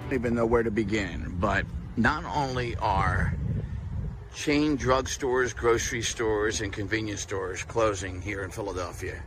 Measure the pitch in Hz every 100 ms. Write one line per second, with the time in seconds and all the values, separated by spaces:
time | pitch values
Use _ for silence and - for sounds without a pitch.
0 | 120 135 117 117 117 120 113 107 101 107
1 | 95 82 76 87 101 98 - - - -
2 | 117 151 127 120 135 127 120 104 110 98
3 | 95 92 - - - - - - - -
4 | - - - - - 147 151 139 117 131
5 | 131 - 135 127 123 - 120 113 - 120
6 | 110 - 113 107 107 107 104 95 98 110
7 | 107 101 - 98 92 92 - 113 110 98
8 | 95 92 95 98 92 113 101 90 87 78
9 | 90 80